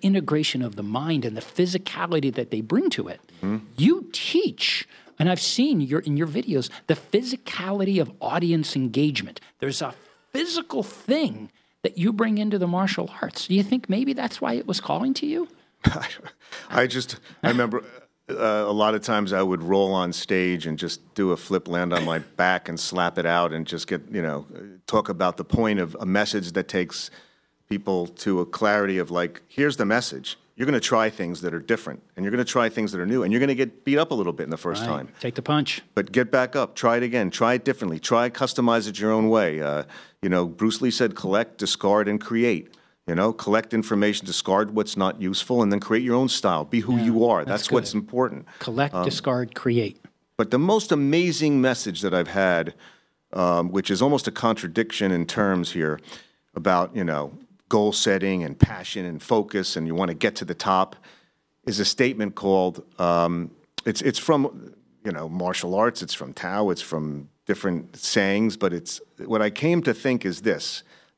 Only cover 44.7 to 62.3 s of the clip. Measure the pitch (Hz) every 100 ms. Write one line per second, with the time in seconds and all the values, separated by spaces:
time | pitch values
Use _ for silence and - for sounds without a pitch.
44.7 | 107 104 - 95 - 92 95 - 123 104
45.7 | 101 - 113 127 120 131 - 101 82 76
46.7 | 120 107 120 113 113 120 95 76 104 -
47.7 | 123 110 107 104 123 127 - - - -
48.7 | 117 143 92 90 - - 123 123 - 127
49.7 | 120 104 - - _ _ - 107 123 175
50.7 | 220 208 151 139 160 180 147 156 139 127
51.7 | 127 107 85 98 90 82 98 95 87 80
52.7 | - - - _ _ _ - 87 85 87
53.7 | 95 95 95 131 143 - - 117 107 87
54.7 | 85 113 - 98 87 82 - 101 92 87
55.7 | 87 78 76 - - - _ _ - 82
56.7 | 90 90 110 87 73 71 - - _ _
57.7 | 110 104 101 110 98 98 92 82 - -
58.7 | 101 90 107 90 78 - 113 104 104 92
59.7 | 87 80 82 92 82 110 - 90 87 101
60.7 | 92 92 - - - _ _ _ _ -
61.7 | 101 98 - 131 107 104